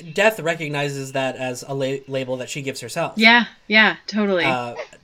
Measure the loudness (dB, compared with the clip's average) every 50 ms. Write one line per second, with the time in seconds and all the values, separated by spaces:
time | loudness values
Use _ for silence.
0 | -16 -6 0 2 4 4 4 2 -2 -4 -2 -2 -4 -4 -4 -2 -2 -2 -4 -6
1 | -8 -6 -4 -2 -2 -2 -2 -4 -6 -6 -6 -6 -8 -6 -4 -2 -2 -2 -2 -4
2 | -6 -6 -6 -4 -4 -4 -6 -6 -6 -8 -8 -8 -6 -6 -8 -8 -8 -8 -4 -4
3 | -4 -2 2 6 6 8 8 6 4 0 -6 _ _ 0 4 4 4 4 2 -2
4 | _ -6 -2 -2 0 2 2 2 2 2 0 0 -2 -4 -8 -10 -12 -14 -18 -20